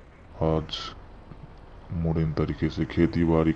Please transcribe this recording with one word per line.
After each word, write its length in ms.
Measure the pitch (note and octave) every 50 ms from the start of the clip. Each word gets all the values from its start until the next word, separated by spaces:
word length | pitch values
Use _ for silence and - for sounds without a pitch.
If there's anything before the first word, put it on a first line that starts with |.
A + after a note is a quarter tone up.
| - - - - - - - - E2+
आज 340 | D#2+ D#2+ D#2 D#2 - - - - - - - - - - - - - - - - - - - - - - - - - G2
मॉडर्न 360 | E2+ E2 E2 D#2+ E2 D#2+ D#2 D2
तरीके 340 | E2 D#2 D2+ D2 - E2+ D#2
से 160 | - E2+ D#2
खेती 380 | - - E2+ E2 E2 - E2+ E2+
बाड़ी 260 | E2 E2 D#2+ D#2+ D#2+ D#2+